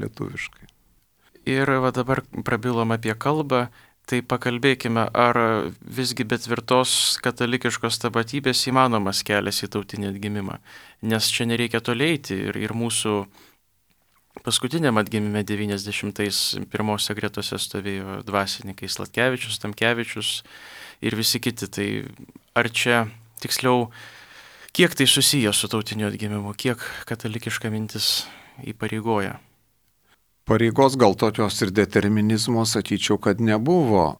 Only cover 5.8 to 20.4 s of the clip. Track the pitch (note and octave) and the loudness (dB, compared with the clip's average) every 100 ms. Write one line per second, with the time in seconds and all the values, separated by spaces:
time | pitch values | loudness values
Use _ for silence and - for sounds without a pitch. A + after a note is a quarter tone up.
5.8 | - A#2 B2 B2 A2+ A#2+ - A#2+ A#2 B2+ | -10 -6 -4 -4 -2 -4 -2 -4 2 2
6.8 | B2+ - - - B2 A#2 A#2+ B2+ A#2+ - | 4 2 0 0 -2 -2 0 0 -2 -2
7.8 | A#2 A2+ A#2+ A2+ A2+ C#3+ C3+ B2 - C3 | -2 -2 -2 0 -2 -2 0 0 2 4
8.8 | C3 A2+ G2 G2 - G#2 G2+ G2 G2+ G#2 | 4 2 0 -2 0 0 0 -4 -4 -6
9.8 | G2 G#2 G#2 G2 G#2 G#2 G2 - - - | -6 -6 -6 -6 -6 -4 -6 -8 -14 -20
10.8 | - - A2 A2 - - A#2 A#2 A#2 A#2 | -20 -8 -2 0 0 0 0 0 0 0
11.8 | A2+ A#2 D3+ D#3+ - G2 G2+ G#2 G#2+ A2+ | 0 0 0 0 -2 -4 -4 -4 -4 -2
12.8 | A#2 A2 A2 G#2 G2 - - _ _ _ | -2 -2 0 0 -2 -12 -20 _ _ _
13.8 | _ _ _ _ _ - - A2+ B2+ D#3+ | _ _ _ _ _ -12 -4 -2 -2 0
14.8 | D3+ A2 G2+ A2 G#2 G#2 G2+ G#2 G#2 G2+ | 2 2 2 -2 -2 -2 -2 -2 -2 -4
15.8 | G#2 G2+ G#2 G2 G#2 F#2+ - G2+ G2 G#2+ | -6 -6 -6 -4 -2 -2 -2 -4 -6 -4
16.8 | G#2+ G#2 - G#2+ G#2 G#2 G2+ G2 - G#2 | -2 -2 -2 -4 -4 -4 -6 -6 -6 -6
17.8 | G2 G2 G2 G2 G2+ G2 G2 - G2 F#2+ | -6 -6 -6 -8 -4 -2 -2 -4 -10 -12
18.8 | F#2+ - G2 - B2+ B2 - - G#2+ G#2 | -10 -8 -6 -2 0 -2 -6 -8 -8 -2
19.8 | A2+ A#2 A2+ - G#2 - | 0 0 -4 -6 -6 -6